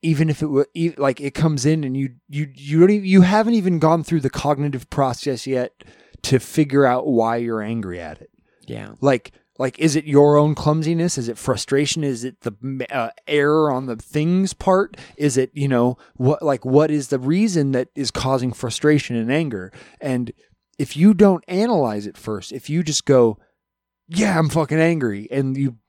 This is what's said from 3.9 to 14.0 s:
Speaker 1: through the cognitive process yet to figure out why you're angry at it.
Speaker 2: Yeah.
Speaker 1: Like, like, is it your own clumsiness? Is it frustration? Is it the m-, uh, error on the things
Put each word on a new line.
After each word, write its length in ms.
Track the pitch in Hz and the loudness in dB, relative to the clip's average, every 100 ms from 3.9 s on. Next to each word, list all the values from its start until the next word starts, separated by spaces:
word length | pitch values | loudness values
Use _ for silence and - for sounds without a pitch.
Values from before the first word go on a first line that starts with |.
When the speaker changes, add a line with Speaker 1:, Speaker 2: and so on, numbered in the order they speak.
| 165 | 0
Speaker 1:
through 180 | 151 165 | 0 -2
the 80 | 131 | -2
cognitive 640 | - 143 143 147 135 - | -4 -2 -2 -2 -6 -8
process 560 | - 135 120 - 123 - | -2 -2 -2 -6 -6 -4
yet 360 | 131 123 _ - _ _ - | -4 -4 _ -20 _ _ -14
to 160 | - 131 | 0 0
figure 460 | - - 147 139 135 | 0 -2 2 4 4
out 220 | 123 151 | 2 0
why 300 | 120 113 117 | 0 0 -2
you're 260 | 120 113 | -4 -6
angry 360 | 107 117 98 87 | -6 -6 -8 -10
at 220 | 80 80 | -12 -16
it. 80 | - _ _ _ - | -20 _ _ _ -16
Speaker 2:
Yeah. 240 | 55 50 - | -14 -14 -2
Speaker 1:
Like, 300 | 135 127 - _ _ _ | 0 0 -4 _ _ _
like, 180 | 131 - | -8 0
is 180 | 160 147 | 0 0
it 100 | 151 | 2
your 320 | 143 147 147 | 6 6 6
own 180 | 151 147 | 2 0
clumsiness? 640 | 151 156 156 165 170 - | 0 0 0 -2 -2 -4
Is 80 | 117 | -6
it 80 | 113 | -6
frustration? 680 | - 107 - 139 147 - | -4 -4 0 0 0 -2
Is 200 | 143 120 | -4 -4
it 180 | 123 - | -8 -10
the 120 | 120 104 | -12 -10
m-, 180 | 127 135 123 | -10 -8 -8
uh, 200 | 135 113 - - | -6 -6 -10 -2
error 420 | 147 143 156 156 | 0 2 2 2
on 140 | 131 131 | 0 -4
the 100 | |
things 560 | 113 | -10